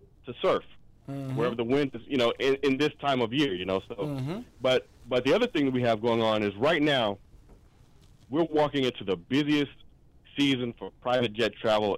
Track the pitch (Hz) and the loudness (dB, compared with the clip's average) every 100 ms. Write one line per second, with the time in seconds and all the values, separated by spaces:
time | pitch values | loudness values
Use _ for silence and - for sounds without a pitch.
0 | - _ - 120 185 113 - - - - | -20 _ -16 -4 0 0 -4 -20 -20 -20
1 | - 139 135 127 120 120 117 139 139 113 | -14 -10 -6 -2 -2 -2 0 0 0 -4
2 | - 135 117 - 131 135 143 131 151 - | -4 0 0 2 0 0 0 2 0 -2
3 | 143 131 113 131 139 90 92 95 - 120 | -2 0 0 0 0 -2 -2 -2 -4 -8
4 | 98 135 135 202 247 - 127 127 - - | -6 -6 -6 -8 -10 -4 0 0 -2 -16
5 | 117 127 131 185 240 160 139 127 123 107 | -4 -2 2 2 2 0 0 2 2 2
6 | 117 117 110 107 104 101 143 170 151 139 | 2 2 2 2 0 0 0 2 2 2
7 | 107 101 - - - - - - - - | 0 -2 -10 -20 -20 -20 -20 -20 -20 -20
8 | - - - 139 165 151 147 143 127 - | -20 -20 -6 -2 0 2 0 2 -2 -2
9 | 98 90 - 135 147 147 139 - - - | -4 -4 -2 -2 2 0 0 -6 -20 -20
10 | - - - - 143 127 123 - 95 - | -20 -20 -12 -2 0 0 -4 -8 -14 -8
11 | 123 127 117 104 107 - 113 107 104 | 0 0 0 0 -2 0 0 2 2